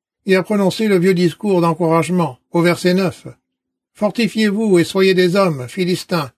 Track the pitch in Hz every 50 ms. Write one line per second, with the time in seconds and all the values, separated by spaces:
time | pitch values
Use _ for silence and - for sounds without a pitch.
0 | _ _ _ _ - 196 185 185 175 - 214 202 196 180 - - 220 208 196 175
1 | 175 196 185 170 180 160 - - - 208 190 175 170 165 165 170 175 160 165 165
2 | 151 160 180 180 165 139 123 _ _ _ - 170 165 175 165 - - 180 180 190
3 | 190 156 - - - 131 - _ _ _ _ _ _ _ _ _ _ _ _ -
4 | 208 202 - 240 226 - - 220 220 208 196 220 226 208 185 170 160 - - 190
5 | 190 190 185 185 180 175 180 202 196 175 147 131 123 120 - 196 180 175 180 -
6 | - - 180 165 143 123 _